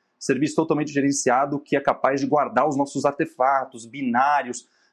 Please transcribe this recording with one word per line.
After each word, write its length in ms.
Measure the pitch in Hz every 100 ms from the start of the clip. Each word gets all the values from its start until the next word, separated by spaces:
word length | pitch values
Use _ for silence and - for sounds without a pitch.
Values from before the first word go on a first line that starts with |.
| _ -
Serviço 360 | - 131 147
totalmente 380 | - 160 151 151
gerenciado 640 | 143 139 139 131 123 143 143
que 160 | -
é 60 | 139
capaz 400 | 135 123 127 139
de 60 | 135
guardar 420 | 147 123 113 147
os 80 | 135
nossos 280 | 139 143
artefatos, 840 | 143 139 156 - 127 139 131 120 113
binários, 840 | 135 131 117 139 143 123 120 - _ _